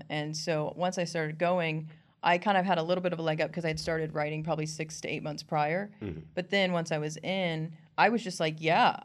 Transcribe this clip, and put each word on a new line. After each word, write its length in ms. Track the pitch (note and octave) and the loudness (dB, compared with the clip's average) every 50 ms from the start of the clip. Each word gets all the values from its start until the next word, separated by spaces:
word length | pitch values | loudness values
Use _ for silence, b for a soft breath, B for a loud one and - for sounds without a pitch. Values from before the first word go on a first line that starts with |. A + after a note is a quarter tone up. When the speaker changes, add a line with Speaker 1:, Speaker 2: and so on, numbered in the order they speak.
| - - | -8 -6
Speaker 1:
and 260 | D3+ D3+ D3 D3+ D#3 | -4 -4 -2 -2 -4
so 380 | D#3 - F3 D#3+ D3+ D3+ - - | -4 -2 0 0 0 0 -2 -2
once 200 | D#3 F3+ F#3 F3+ | -2 -2 -2 0
I 80 | F#3+ F3 | 0 -4
started 340 | E3 E3 E3 D#3 D3+ D3+ D#3 | -2 -2 -2 -2 -2 -2 0
going, 520 | E3+ E3+ F#3 F3+ E3 D#3+ D#3 D#3+ D#3+ D#3+ B B B B B B - | 0 2 2 2 2 0 -2 -2 -4 -8 B B B B B B 2
I 160 | F3 F3 F3+ | 2 4 4
kind 180 | - G#3+ G3 | 4 4 4
of 80 | F#3 F3+ | 4 4
had 140 | G3 F3+ E3+ | 4 2 2
a 40 | D#3+ | 2
little 200 | E3 F3+ F3+ F3 | 2 0 2 2
bit 100 | F3+ F3 | 0 -2
of 60 | D#3+ | 0
a 40 | E3 | 0
leg 200 | D#3+ D#3 D#3 D#3 | 0 2 2 0
up 100 | D3+ - | -2 -2
'cause 140 | E3+ E3 | -2 -2
I'd 120 | D#3+ D#3 D#3 | -2 -2 -2
started 340 | D#3 F3 E3 D#3+ D#3 D#3 D#3 | -2 -2 -2 -2 -2 -2 -2
writing 280 | D#3 D3 D3+ D#3 D#3 D#3 | -2 -2 -2 -2 -4 -2
probably 220 | E3+ D#3 D#3 D#3 | -2 -2 -2 -2
six 360 | D#3 D#3 - D#3+ D#3 D#3+ - - | -4 -6 -8 -8 -8 -8 -8 -6
to 60 | E3 | -6
eight 140 | D#3 C#3 - | -6 -4 -4
months 200 | D3+ D3 D3 - | -6 -8 -8 -8
prior. 480 | - E3+ D3 D3 D3+ E3 F#3 G3+ G#3 B B | -4 0 0 2 2 0 -2 -2 -6 B B
Speaker 2:
Mm-hmm. 200 | - G2 D#2+ D#2+ D#2 - - | -8 -8 -8 -8 -12 -8 -8
Speaker 1:
But 140 | F#3 F3+ F3+ | -8 -4 0
then 240 | - G3+ F#3+ F#3 F3+ | 2 2 2 4 2
once 180 | E3+ E3 - | 0 0 0
I 60 | E3 | -2
was 220 | D3+ D3+ D#3 D#3 D#3 | -2 -2 -4 -6 -6
in, 540 | - F3 F#3+ F#3+ F#3 E3+ D#3+ D#3+ D#3+ D#3+ B B B B _ - | -6 -4 -2 0 0 0 0 -2 -4 -6 B B B B _ 4
I 100 | E3+ G#3 | 4 4
was 160 | A#3+ A3+ - | 4 2 0
just 160 | F#3 F3+ - | -4 -2 0
like, 160 | E3+ D#3+ D#3+ D#3 | 0 0 0 0
"Yeah, 360 | D#3+ D#3 E3+ G#3+ B3 F3 - - | 2 4 4 6 6 4 4 2